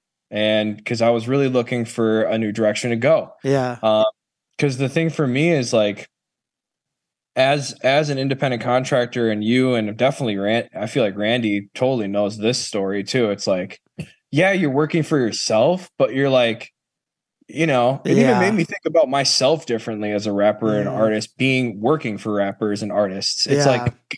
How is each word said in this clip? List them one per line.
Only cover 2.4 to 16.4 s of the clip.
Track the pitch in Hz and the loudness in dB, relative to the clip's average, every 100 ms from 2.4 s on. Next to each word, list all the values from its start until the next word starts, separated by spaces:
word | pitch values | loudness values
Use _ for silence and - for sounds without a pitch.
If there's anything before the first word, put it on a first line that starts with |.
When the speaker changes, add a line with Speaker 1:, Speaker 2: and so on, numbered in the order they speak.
| 110 | -2
Speaker 1:
direction | 110 107 104 123 | 0 0 0 -2
to | 117 | 0
go. | 131 156 113 - | 2 2 0 -6
Speaker 2:
Yeah. | 135 139 127 120 | 0 0 0 -2
Speaker 1:
Uh, | 110 107 107 - _ _ _ - | 2 2 2 -2 _ _ _ -4
'cause | 143 127 | -2 0
the | 135 | -2
thing | 165 165 | 0 -2
for | 156 139 | 0 0
me | 127 165 | 2 2
is, | 156 117 | 2 2
like, | 117 104 101 - _ _ _ _ _ _ _ _ _ _ _ _ - | 2 2 -2 -12 _ _ _ _ _ _ _ _ _ _ _ _ 0
as, | 131 147 131 - | 2 2 -4 -2
as | - 139 147 | 2 2 2
an | 135 | -2
independent | 135 135 139 120 | -2 -2 -2 -2
contractor, | 123 127 127 135 120 123 113 | 0 0 2 0 0 0 -2
and | 104 | 0
you, | 107 123 131 | 0 2 2
and | 120 107 110 | 0 -2 0
definitely | 151 143 127 101 | 0 0 -4 -2
Ran-, | 101 117 - | 0 0 -2
I | 92 110 | -8 -4
feel | 143 | 0
like | 107 98 | 0 0
Randy | 104 120 110 101 101 | -2 0 0 -2 -4
totally | - 127 127 98 | -2 0 0 -2
knows | 101 104 110 | -2 -2 -2
this | 110 - | -2 -2
story | - 107 95 101 | -4 -4 -4 -4
too. | 98 131 110 | -2 0 0
It's | 101 - | -2 -2
like, | 92 95 - _ - - _ _ | -2 -4 -12 _ -16 -16 _ _
yeah, | 143 190 | 2 2
you're | 190 151 | 2 0
working | 135 151 175 | 0 0 0
for | 147 151 | 0 0
yourself, | 117 95 - 110 123 185 185 - | 0 -2 0 2 2 0 -4 -2
but | - | 0
you're | 131 139 | 2 2
like, | 127 | 4